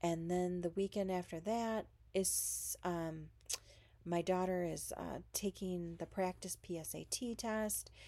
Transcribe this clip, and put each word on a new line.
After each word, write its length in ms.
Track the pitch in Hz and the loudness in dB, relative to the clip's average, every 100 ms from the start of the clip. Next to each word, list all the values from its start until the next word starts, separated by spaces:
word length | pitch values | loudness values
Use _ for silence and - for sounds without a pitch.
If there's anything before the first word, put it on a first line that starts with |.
And 260 | 170 165 165 | 0 2 2
then 320 | 180 180 180 | 4 4 2
the 80 | 175 | 0
weekend 420 | 175 196 208 190 | 2 0 2 2
after 280 | 185 175 165 | 0 0 -4
that 480 | 175 226 226 220 - - - | 0 0 2 0 -2 -10 -2
is, 640 | 190 185 - - - - - | 2 2 2 0 -2 -4 -4
um, 460 | 185 170 165 160 156 - - - - - - - - | -2 0 0 -4 -8 -14 -4 -4 -4 -20 -20 -12 0
my 160 | 170 | 2
daughter 400 | 170 185 185 185 | 4 4 4 2
is, 280 | 175 156 - - | 0 -2 -4 -4
uh, 220 | 175 - - | -4 -6 -6
taking 640 | - 202 185 185 180 170 170 | -2 -2 -2 -2 -2 -4 -6
the 80 | 165 | -4
practice 520 | - 185 180 185 - | 0 0 0 -6 -8
P 200 | - 170 | -4 -4
S 160 | 160 156 | -4 -8
A 100 | 156 | -4
T 240 | - 240 226 | -4 -2 -2
test. 560 | 233 220 214 - - - | 0 0 0 -2 -4 -14